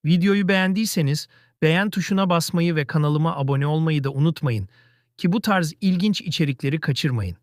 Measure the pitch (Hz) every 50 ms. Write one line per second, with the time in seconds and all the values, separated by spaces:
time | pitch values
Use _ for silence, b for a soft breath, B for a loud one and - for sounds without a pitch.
0 | - 151 170 175 175 196 196 202 196 180 196 190 185 185 190 208 220 202 - 180
1 | 151 135 147 151 - b b b b b b b - 156 160 180 202 214 - 202
2 | 165 - 202 190 196 180 180 170 160 - - 170 170 175 165 156 143 - - 156
3 | 147 147 147 151 160 165 165 143 139 135 139 135 139 147 151 160 160 160 156 147
4 | 131 135 135 135 151 170 160 - 151 135 113 104 95 b b b b b b b
5 | b b b - - 175 180 233 - 220 202 185 170 151 - _ - 190 185 175
6 | 196 214 208 - - 180 143 - 165 143 131 - - 135 147 160 - - 135 -
7 | - 147 123 113 98 90 85 -